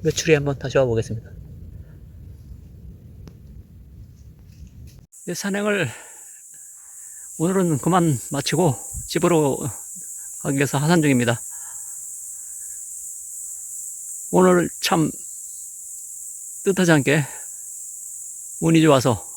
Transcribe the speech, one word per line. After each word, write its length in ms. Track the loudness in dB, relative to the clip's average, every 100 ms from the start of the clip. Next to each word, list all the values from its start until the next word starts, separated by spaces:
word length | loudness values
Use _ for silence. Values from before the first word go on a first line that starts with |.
| 0
며칠 220 | 0 4
후에 80 | 4
한번 200 | 4 -2
다시 200 | 0 2
와보겠습니다. 500 | 4 2 0 -6 -8 -16 -16 -16 -16 -16 -16 -18 -18 -18 -16 -18 -16 -18 -18 -18 -18 -18 -20 -18 -18 -18 -18 -18 -20 -20 -20 -20 -20 -20 -20 -20 -20 -18 -18 -16 -18 -18 -20 -16 -8
이 60 |
산행을 560 | -6 -4 -2 0 2 0 -4 -16 -18 -18 -20 -20 -20 -20 -20 -20 -18 -16 -16 -14 -2
오늘은 400 | 2 4 4 2
그만 380 | 4 4 4 2 0
마치고 460 | -4 0 4 4 2 -6 -10 -4
집으로 500 | 2 4 6 4 2 -2 -6 -12 -14 -12 -12 -12 -6
가기 140 | -2 2
위해서 220 | 2 2
하산 240 | 4 6
중입니다. 380 | 6 6 4 0 -2 -12 -12 -12 -12 -12 -12 -12 -12 -14 -14 -12 -12 -12 -12 -12 -12 -12 -12 -12 -12 -12 -12 -10 -10 -10 -12 -10 -2
오늘 400 | 4 6 6 2 -2
참 300 | 0 2 2 -2 -12 -14 -14 -14 -14 -14 -14 -14 -14 -14 -14 -14 -14 -4
뜻하지 300 | 0 2 6
않게 320 | 6 6 4 2 -8 -12 -12 -14 -12 -12 -12 -14 -14 -14 -14 -12 -2
운이 220 | 4 8
좋아서 440 | 8 8 6 2 -2